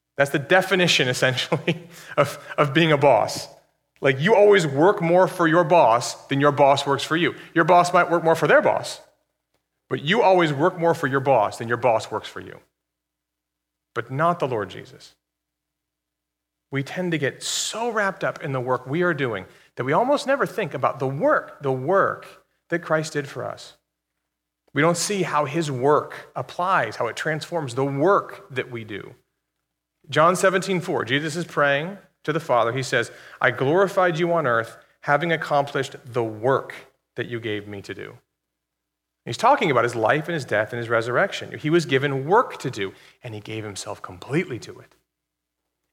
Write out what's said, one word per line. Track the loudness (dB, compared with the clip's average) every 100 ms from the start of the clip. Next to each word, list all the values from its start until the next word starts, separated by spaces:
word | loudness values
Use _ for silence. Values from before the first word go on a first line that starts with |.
| _ -2
That's | 0
the | 0
definition, | 2 2 4 2 2 2 0
<laughs> |
essentially, | 0 0 0 -2 -4 -2 -6 -8 -20 -6 -2
of, | -2 -4 -6 -2
of | 0
being | 2 2
a | 4
boss. | 4 4 2 -6 -12 -20 _ _ _ _
Like, | 0 2
you | 4
always | 6 8 6 4
work | 4 4 4
more | 2 4 4
for | 2 2
your | 4
boss | 4 6 6 4 0 -8 -4
than | 2
your | 2
boss | 6 6 4
works | 2 -2
for | -2 -2
you. | -2 -4 -4
Your | 0
boss | 4 6 6
might | 4 2
work | 2
more | 2
for | 2 4
their | 4
boss, | 4 0 -4 -14 -18 _ _ _ _ _ _ _ -8
but | -6
you | 0 2
always | 4 4 4
work | 2 0 0
more | 0
for | 0 0
your | 0
boss | 2 2 2 -2
than | -6
your | 0
boss | 2 0 -2
works | -8 -10
for | -16
you. | -18 -20 _ _ _ _ _ _ _ _ _ _ _ _ _
But | -10 -8
not | -2 0 0
the | -2
Lord | -4 -6
Jesus. | -10 -18 -20 -20 _ _ _ _ _ _ _ _ _ _ _ _ _ _ _ _
We | -6
tend | -6 -6 -4
to | -2
get | -2 -4
so | -8 -6 -6 -6 -4
wrapped | -2 -2 -2
up | -6 -6
in | -6
the | -4
work | -2 -4 -2
we | -2
are | 0
doing | 0 -2 -4 -10 _ _ -8
that |
we | -2
almost | 0 2 0 0
never | -2 -2
think | -4 -6
about | -2 -2 -2
the | -6
work, | -2 0 0 -2 -8
the | -4
work | -4 0 2 2 -2 -12 -20 _ _ -8
that | -6
Christ | -2 -2 -2
did | -6 -8
for | -8
us. | -10 -10 -16 _ _ _ _ _ _ _ _ _ _
We | 0
don't | 2 2
see | -2 -2
how | 0 -2
his | -2 -2 -4
work | 0 2 2 0 -10 -14
applies, | -10 -8 -4 0 0 0 -4
how | -6
it |
transforms | -4 -4 -4 -4 -6 -4 -2
the |
work | -2 2 2 2 0 -12 -12
that | -8 -8
we | -10
do. | -12 -12 -14 -20 _ _ _ _ _ _ _ _ -2
John | 4 4 4
seventeen | 2 2 0 -2
four, | -2 -4
Jesus | -2 -2 -2 -6
is |
praying | -6 0 2 0 -4 -12 _ _
to | -6
the | -4
Father. | 0 2 2
He | -2
says, | -2 -2 -4 -8 -18 -2
"I | -2
glorified | 0 0 2 0 0 0 0
you | -2
on | 0 0
earth, | -2 -2 -10 _ _
having | -2 0 0
accomplished | -4 0 -2 0 -4 -6 -10
the | -8 -4
work | -4 -2 0 0 -2 -14 -20 _ _ -10
that | -8
you | -8
gave | -6 -8 -8
me | -12
to | -12
do." | -12 -14 -18 _ _ _ _ _ _ _ _ _ _
He's | -12 0
talking | 2 4 2
about | 2
his | 2
life | 2 2 0 -2
and |
his | -6
death | -2 -2 -2
and | -4
his | -2
resurrection. | -2 0 0 -2 -4 -12 -6
He | 0
was | 0 2
given | 0 0 -2 2
work | 2 2 -4
to | -8
do, | -6 -8 -10 -20 _
and | -14
he | -14
gave | -10 -10
himself | -10 -10 -12 -14
completely | -14 -16 -6 -4 -4 -8
to | -14 -20
it. | -20 _ _ _ _ _ _ _ _ _ _